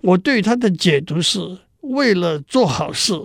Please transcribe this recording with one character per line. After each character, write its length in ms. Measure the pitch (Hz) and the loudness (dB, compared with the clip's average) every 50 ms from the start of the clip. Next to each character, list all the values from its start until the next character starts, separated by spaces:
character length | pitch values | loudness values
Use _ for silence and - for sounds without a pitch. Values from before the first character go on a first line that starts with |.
我 160 | - 190 185 | 0 2 2
对 240 | 180 190 294 269 233 | 2 2 2 2 2
它 160 | 185 214 240 | 2 2 2
的 140 | 247 247 208 | 2 2 0
解 280 | 180 156 - 175 151 139 | 0 0 0 0 0 0
读 220 | 156 - 147 170 | 0 -2 -4 -2
是 380 | 165 - - 196 170 170 185 185 _ _ _ _ - | -2 -2 -2 -4 -6 -8 -10 -14 _ _ _ _ -10
为 320 | 285 254 277 285 240 202 | -4 -2 0 2 2 2
了 260 | 180 175 170 160 147 | 2 0 -2 -2 -4
做 260 | 139 - - 262 240 | -6 -2 2 2 2
好 240 | 156 123 - 156 - | 2 0 -2 -4 -6
事 220 | - - - - 196 156 - | -4 -4 -2 -2 -2 -4 -6